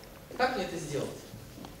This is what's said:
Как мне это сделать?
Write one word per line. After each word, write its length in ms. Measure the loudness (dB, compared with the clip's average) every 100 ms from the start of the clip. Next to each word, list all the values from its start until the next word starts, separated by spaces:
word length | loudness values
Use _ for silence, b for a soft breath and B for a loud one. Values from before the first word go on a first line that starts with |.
| -12 -14 -6 6
Как 160 | 6
мне 120 | 6 2
это 100 | 0
сделать? 320 | 0 0 0 -4 -10 -10 -10 -10 -10 -12